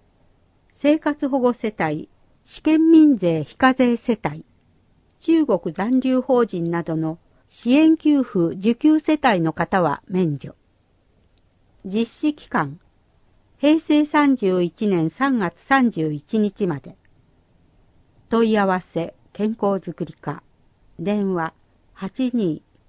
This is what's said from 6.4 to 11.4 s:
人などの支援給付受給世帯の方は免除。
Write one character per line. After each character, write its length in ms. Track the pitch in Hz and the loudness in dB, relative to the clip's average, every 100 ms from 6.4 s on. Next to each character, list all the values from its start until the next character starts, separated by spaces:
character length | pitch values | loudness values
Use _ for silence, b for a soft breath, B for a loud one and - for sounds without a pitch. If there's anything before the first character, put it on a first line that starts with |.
| 233 | 0
人 240 | 180 170 | -2 -4
な 100 | 170 | -4
ど 140 | 165 160 | -4 -4
の 240 | 160 165 _ _ _ | -4 -8 _ _ _
支 240 | - 233 | -8 0
援 260 | 269 320 320 | 4 4 2
給 280 | 302 285 | 2 0
付 320 | 247 190 165 175 | 0 -2 -2 -2
受 180 | 196 | -2
給 240 | 233 302 311 | 0 2 2
世 220 | - 311 | 0 0
帯 180 | 262 190 | 0 0
の 120 | 160 | -2
方 300 | - 170 190 | -2 -2 0
は 200 | 165 - - | 0 -2 -4
免 280 | 185 175 143 | -2 -2 -4
除。 200 | 139 - _ _ _ _ _ _ _ _ | -10 -20 _ _ _ _ _ _ _ _